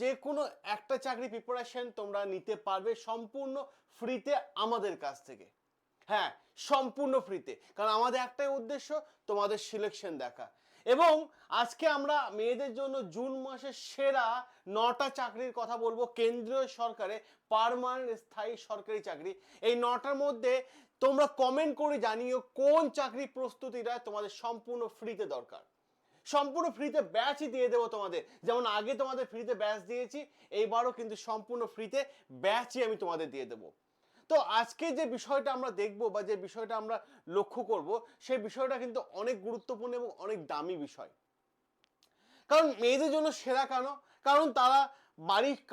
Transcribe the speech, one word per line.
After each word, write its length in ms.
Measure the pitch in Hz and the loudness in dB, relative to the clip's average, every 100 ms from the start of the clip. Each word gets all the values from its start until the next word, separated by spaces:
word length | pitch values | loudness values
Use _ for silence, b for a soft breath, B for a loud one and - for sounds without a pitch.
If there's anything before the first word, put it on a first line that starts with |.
যে 100 | 247 262 269 | -2 -2 -4
কোনো 160 | 294 277 - - 208 | -4 -4 -6 -6 -6
একটা 200 | - 254 262 | -4 -4 -2
চাকরি 220 | 240 247 | -4 -6
প্রিপারেশন 520 | 226 226 247 233 247 247 220 | -8 -6 -6 -6 -8 -8 -8
তোমরা 220 | 202 202 202 | -6 -4 -2
নিতে 200 | 185 - 214 202 | -4 -4 -4 -2
পারবে 240 | 190 196 226 - | -2 -2 -4 -4
সম্পূর্ণ 480 | 226 226 277 269 269 269 b b - | -8 -8 -8 -6 -6 -8 b b -10
ফ্রিতে 360 | 233 254 226 285 - - | -6 -4 0 -2 -2 -4
আমাদের 320 | 220 233 196 165 | 0 0 -2 -4
কাছ 140 | 143 139 - | -8 -10 -14
থেকে। 180 | 113 95 _ _ _ _ _ - | -20 -20 _ _ _ _ _ -2
হ্যাঁ, 180 | 208 175 - b b - | 0 0 -4 b b 0
সম্পূর্ণ 440 | 277 262 240 277 262 - | 2 2 -2 0 0 0
ফ্রিতে, 260 | 190 - 117 b b | -6 -8 -14 b b
কারণ 160 | 214 214 | 2 4
আমাদের 200 | 247 254 247 | 4 2 -2
একটাই 220 | - 277 277 | -4 -2 -2
উদ্দেশ্য 300 | 226 285 - 302 302 b - | -4 -8 -6 -6 -8 b -2
তোমাদের 300 | 208 202 208 - | 0 0 0 -4
সিলেকশন 460 | 214 208 208 196 151 | -4 -4 -4 -8 -8
দেখা। 240 | 127 - 117 _ b b b | -8 -10 -16 _ b b b
এবং 200 | 262 339 311 311 B B 214 | 6 8 6 2 B B 0
আজকে 240 | 240 - 320 294 | 0 2 2 2
আমরা 180 | 277 294 240 208 | 2 0 0 -2
মেয়েদের 340 | 226 240 277 226 | 0 0 -4 -4
জন্য 160 | 269 269 196 175 | -4 -4 -6 -6
জুন 180 | 254 262 262 | -4 -6 -8
মাসের 300 | 254 269 247 - | -10 -12 -12 -10
সেরা 340 | - 277 269 226 240 247 B B 208 | 0 2 4 2 0 -4 B B 2
নটা 320 | 233 240 277 269 | 4 4 0 -2
চাকরির 340 | 240 214 254 240 | -4 -4 -6 -4
কথা 160 | 220 240 | -4 -2
বলবো, 200 | 226 226 240 233 | 0 0 -2 2
কেন্দ্রীয় 460 | 226 240 226 262 262 - | 2 2 0 0 -2 -2
সরকারে 360 | 233 226 196 214 - b - | -4 -2 -6 -6 -10 b 0
পার্মানেন্ট 560 | 220 226 247 247 254 254 220 | 4 4 2 0 -2 -2 -6
স্থায়ী 320 | - - 220 233 - | -8 -8 -6 -6 -8
সরকারি 320 | 208 196 214 196 | -8 -4 -4 -4
চাকরি। 240 | 156 170 185 B B 220 | -6 -6 -10 B B 4
এই 80 | 240 240 | 4 4
নটার 300 | 247 269 277 | 2 0 0
মধ্যে 300 | 285 233 247 254 254 B B - | 0 2 2 2 0 B B 2
তোমরা 220 | 262 277 285 285 | 4 6 4 4
কমেন্ট 320 | 254 262 311 262 | 4 4 2 2
করে 140 | 294 285 214 | 0 2 0
জানিও 340 | 220 247 254 247 - | 0 0 -2 -4 2
কোন 200 | 277 311 302 - | 6 6 6 2
চাকরি 280 | 269 233 277 - | -2 -4 -8 -6
প্রস্তুতিটা 580 | 254 - 262 240 233 240 233 | -6 -6 -10 -6 -4 -6 -6
তোমাদের 240 | 208 208 - | -6 -6 -6
সম্পূর্ণ 380 | 233 233 220 240 233 - | -6 -6 -6 -6 -6 -6
ফ্রিতে 280 | 226 208 202 135 | -8 -6 -4 -6
দরকার। 280 | 120 80 - _ _ _ _ b b | -8 -16 -20 _ _ _ _ b b
সম্পূর্ণ 340 | 294 285 294 349 214 | 2 2 2 -2 0
ফ্রিতে 220 | 294 294 190 196 | 0 0 0 2
ব্যাচই 340 | 254 285 302 254 | 0 0 -2 0
দিয়ে 160 | 247 | 2
দেবো 120 | 240 226 220 | 2 0 -2
তোমাদের, 260 | 196 170 - B 175 | -4 -4 -6 B 0
যেমন 160 | 240 240 208 | 2 2 0
আগে 160 | 214 262 | 0 -2
তোমাদের 240 | 262 262 254 | -2 -2 -6
ফ্রিতে 220 | 226 226 220 | -6 -4 -2
ব্যাচ 180 | 208 214 180 | 0 -2 -4
দিয়েছি, 280 | 240 247 285 285 b b 202 | -6 -6 -8 -12 b b 0
এইবারও 320 | 214 226 247 240 | 2 2 2 0
কিন্তু 160 | 226 208 - | -6 -8 -6
সম্পূর্ণ 360 | 220 208 240 233 - | -6 -4 -4 -4 -6
ফ্রিতে 240 | 220 269 277 B B 131 | -4 -2 -2 B B -2
ব্যাচই 420 | 185 220 226 254 233 | 2 2 0 0 0
আমি 80 | 214 | 0
তোমাদের 260 | 185 165 160 135 | -2 -2 -4 -6
দিয়ে 140 | 120 | -10
দেবো। 160 | 113 87 - _ _ b b b | -10 -14 -20 _ _ b b b
তো 80 | 311 240 214 | 4 6 2
আজকে 260 | 233 - 330 269 | 2 0 -2 0
যে 80 | 302 233 | -2 -2
বিষয়টা 340 | - 277 277 254 | 0 0 0 -2
আমরা 120 | 254 190 | -2 -2
দেখব 200 | 208 202 226 196 | -4 -2 -2 -2
বা 60 | 190 | -2
যে 60 | 208 185 | -4 -4
বিষয়টা 300 | 226 220 226 | -8 -6 -4
আমরা 160 | 220 226 - B B 180 | -2 -6 -6 B B 0
লক্ষ্য 260 | 202 233 208 | 0 -2 -2
করব, 180 | 214 151 226 233 B - | 0 0 -4 -4 B -4
সেই 140 | 262 214 | -2 -2
বিষয়টা 280 | 240 262 254 | -2 -2 -2
কিন্তু 160 | 247 240 - 175 | -4 -6 -6 -6
অনেক 140 | 226 233 190 | -4 -4 -4
গুরুত্বপূর্ণ 480 | 233 - 226 240 247 | -8 -6 -8 -6 -6
এবং 100 | 240 - 190 | -6 -8 -6
অনেক 140 | 214 151 | -6 -6
দামি 240 | 151 160 180 - | -6 -4 -6 -8
বিষয়। 260 | - 95 _ _ _ _ _ _ _ _ _ _ b b b b | -12 -18 _ _ _ _ _ _ _ _ _ _ b b b b
কারণ 180 | 302 320 220 | 6 6 4
মেয়েদের 320 | 240 269 311 302 | 4 4 4 2
জন্য 120 | 311 - | 0 -2
সেরা 220 | 247 262 269 | -2 0 0
কেন? 160 | 262 262 277 b b - | 0 -4 -6 b b 4
কারণ 200 | 285 311 254 | 6 6 6
তারা 200 | 254 269 269 B B B 165 | 6 8 4 B B B 0
বাড়ির 280 | 196 269 269 - | 2 2 0 -4